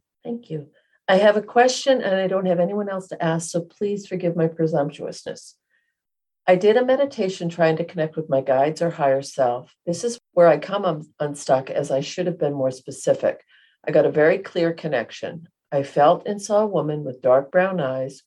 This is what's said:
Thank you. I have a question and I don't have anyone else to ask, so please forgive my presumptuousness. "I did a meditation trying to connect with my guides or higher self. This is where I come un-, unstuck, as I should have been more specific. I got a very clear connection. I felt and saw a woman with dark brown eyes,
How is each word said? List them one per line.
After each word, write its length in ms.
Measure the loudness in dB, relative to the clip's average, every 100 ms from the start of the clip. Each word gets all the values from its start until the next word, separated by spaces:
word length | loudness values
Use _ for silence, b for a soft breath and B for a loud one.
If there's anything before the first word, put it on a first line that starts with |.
| _ _
Thank 260 | -12 -12 -10
you. 180 | -12 -12 _ _ _ 0
I 100 | 4
have 200 | 6 4
a 40 |
question 600 | 0 4 4 2 0 2
and 140 | 2 0
I 120 | 0
don't 180 | -2 0
have 120 | 0
anyone 300 | 0 -2 -6
else 180 | -8 -10
to 140 | -6
ask, 260 | -2 -2 -4
so 120 | -6
please 460 | -6 -6 -4 -4 -6
forgive 280 | -4 -4 0
my 120 | -2
presumptuousness. 1080 | 0 -2 0 -2 -6 -12 -12 -12 -14 -16 _ _ _ _ _ _ _ _ _ 2
"I 80 | 4
did 220 | 6 4
a 80 | 4
meditation 640 | 2 0 -2 -4 -4 -6
trying 280 | 2 2 2
to 80 | -4
connect 300 | -4 -6 -4
with 140 | -2
my 120 | -2
guides 400 | 2 2 2 0
or 80 | -4
higher 320 | 0 0 0
self. 520 | -2 -2 0 0 -8 _ -8
This 180 | -6
is 160 | -6 -8 _
where 140 | 6 6
I 100 | 6
come 280 | 0 -2 -2
un-, 220 | -4 -8 -8
unstuck, 500 | -8 -6 0 0 0
as 220 | -6 -2
I 100 | -4
should 260 | -4 -6 -4
have 120 | -2
been 140 | -4
more 180 | -2 -4
specific. 720 | -4 -16 -6 -2 0 0 -4 _ b b b 0
I 40 |
got 140 | 2 2
a 60 |
very 260 | 4 4 2
clear 340 | -4 -2 -2
connection. 720 | -2 -4 -4 -6 -10 -12 -12 -18 _ -6
I 120 | -4
felt 440 | -2 2 4 4 -2
and 140 | -8
saw 200 | -2 0
a 60 | 2
woman 360 | -2 -2 -4
with 180 | -8 -4
dark 300 | 2 2 2
brown 280 | 0 0 -2
eyes, 420 | -4 -4 -8 -10